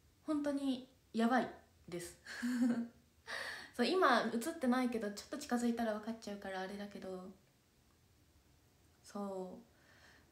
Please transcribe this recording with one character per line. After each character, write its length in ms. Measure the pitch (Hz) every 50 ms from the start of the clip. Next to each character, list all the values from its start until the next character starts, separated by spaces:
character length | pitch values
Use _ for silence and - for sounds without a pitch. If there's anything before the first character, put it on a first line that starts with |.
| _ - _ _ -
本 160 | - 311 294
当 100 | 285 294
に 400 | 277 277 277 269 254 240 - - - _ _ _ -
や 120 | 220 226
ば 140 | 233 262 247
い 100 | - - - - - _ _ - - -
で 140 | 170 170
す。 180 | 170 - - - - - - - 240 240 247 240 247 240 233 233 233 - - -
<laughs> 720 | _ _ _ _ - - - - - - - - - - -
そ 80 | -
う、 40 | 240
今 380 | 240 339 370 349 277 247 214 190
映 120 | 226 220
っ 40 | 233 - 320 330 -
て 60 | 262
な 160 | 247 247 254
い 80 | 254 240
け 100 | 240 220
ど、 100 | 202 208
ち 100 | 202 -
ょ 40 | - -
っ 20 |
と 80 | 302 285
近 180 | - - 247
づ 100 | 233 240
い 80 | 233 233
た 120 | 233 233
ら 80 | 220 208
分 80 | 214
か 100 | 214 233
っ 60 | 226 -
ち 120 | - 208
ゃ 40 | 202
う 20 |
か 140 | 202 - 190
ら 100 | 190 185
あ 60 | 190
れ 100 | 190 202
だ 100 | 202 202 202
け 120 | - 190
ど、 320 | 190 190 185 185 185 196 - - _ _ _ _ _ _ _ _ _ _ _ _ _ _ _ _ _ _ _ - _ _ _ _ _ _ _ _ _ - _ _
そ 600 | - - - 202 202 196 190 185 185 180 190 240 - - - _ - - - - - - - - - _